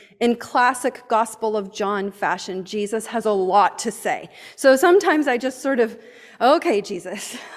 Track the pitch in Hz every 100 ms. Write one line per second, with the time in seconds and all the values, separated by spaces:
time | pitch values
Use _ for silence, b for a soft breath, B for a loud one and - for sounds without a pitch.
0 | B - 240 233 - 254 247 262 262 -
1 | - 220 233 - 220 214 190 - 202 202
2 | 196 190 165 190 - 185 180 214 202 220
3 | 220 233 214 202 185 202 180 - 233 -
4 | 190 113 - B B - 269 269 349 381
5 | 359 311 277 240 262 262 277 247 220 -
6 | B B B B 233 330 349 208 202 180
7 | 180 202 - 247 B